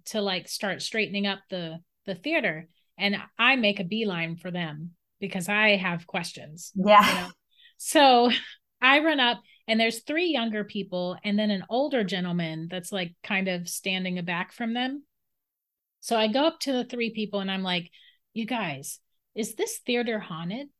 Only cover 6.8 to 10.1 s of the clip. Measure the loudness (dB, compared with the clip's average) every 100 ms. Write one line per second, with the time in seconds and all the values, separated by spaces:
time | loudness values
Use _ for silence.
6.8 | 8 10 8 2 -4 -12 _ _ -20 _
7.8 | 2 6 8 8 6 2 -4 -16 _ _
8.8 | 4 6 4 2 2 0 -8 _ -2 2
9.8 | 2 0 -4